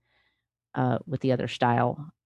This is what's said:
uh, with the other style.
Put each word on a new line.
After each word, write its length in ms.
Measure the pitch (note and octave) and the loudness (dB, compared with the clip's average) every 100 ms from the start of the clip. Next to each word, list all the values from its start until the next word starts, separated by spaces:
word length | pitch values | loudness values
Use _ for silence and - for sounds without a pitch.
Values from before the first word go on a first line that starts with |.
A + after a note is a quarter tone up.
| _ _ _ _ _ _ _ | _ _ _ _ _ _ _
uh, 240 | - B2+ A#2+ - | -2 0 -2 -4
with 140 | C3+ | -4
the 120 | C3+ | 0
other 160 | B2 A#2+ | 0 -2
style. 600 | - B2 A#2+ A#2+ B2+ D3 - | 0 2 4 2 -2 -12 -20